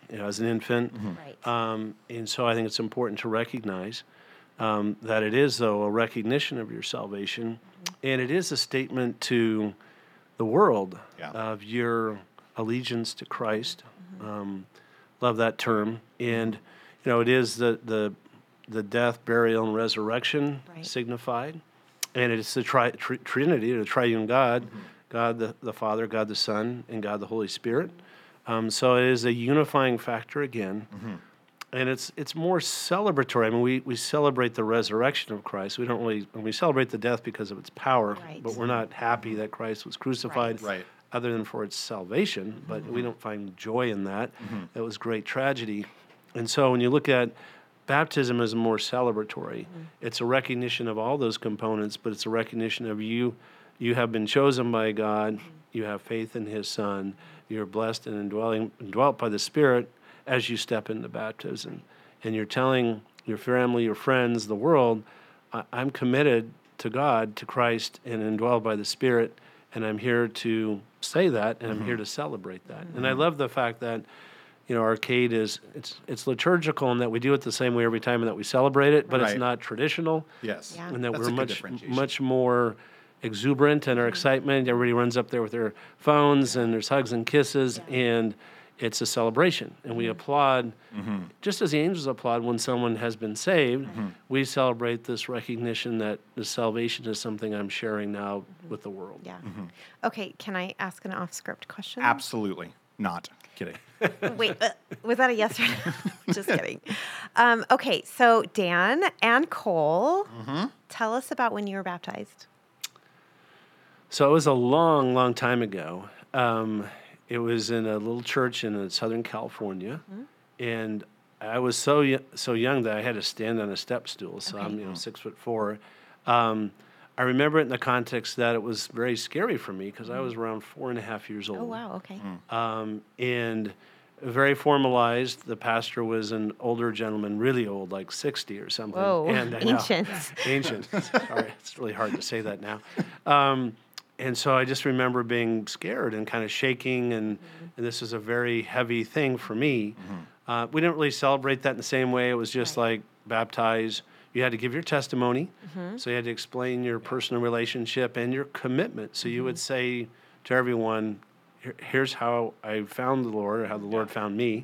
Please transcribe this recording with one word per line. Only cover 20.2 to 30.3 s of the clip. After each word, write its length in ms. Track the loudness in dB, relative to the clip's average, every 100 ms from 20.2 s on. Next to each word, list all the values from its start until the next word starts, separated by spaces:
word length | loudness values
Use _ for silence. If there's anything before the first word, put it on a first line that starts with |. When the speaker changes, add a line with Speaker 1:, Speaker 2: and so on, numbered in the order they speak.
| -2 0 -2 -4 -10
Speaker 3:
Right. 120 | -14 -8
Speaker 1:
signified. 760 | -6 -4 -6 -4 -4 -4 -10 -18 _ _ _ -6 0
And 160 | 2
it's 220 | 2 0
the 100 | -2
tri-, 280 | 2 4 4
tri-, 260 | 0 -6 -6 -4
Trinity, 480 | 0 4 4 2 0
the 80 |
triune 440 | 0 2 4 2 2
God, 360 | 4 4 2 -2
Speaker 2:
Mm-hmm. 140 | -12 -18 -20 -8
Speaker 1:
God 300 | -2 0 0
the, 160 | -4 -6
the 120 | -10
Father, 340 | -4 -2 -2 -2
God 220 | -2 -2
the 60 | -2
Son, 500 | -2 0 -2 -6 -8
and 160 | -6
God 160 | -4 -4
the 80 | -4
Holy 200 | -4 -4
Spirit. 420 | -4 -2 0 -2 -6 -20 -20 -20 -14 -4
Um, 220 | -2 0
so 260 | 2 4 6
it 80 | 6
is 200 | 4 2
a 80 |
unifying 640 | 0 2 4 4 2 2 2
factor 440 | -2 -6 -6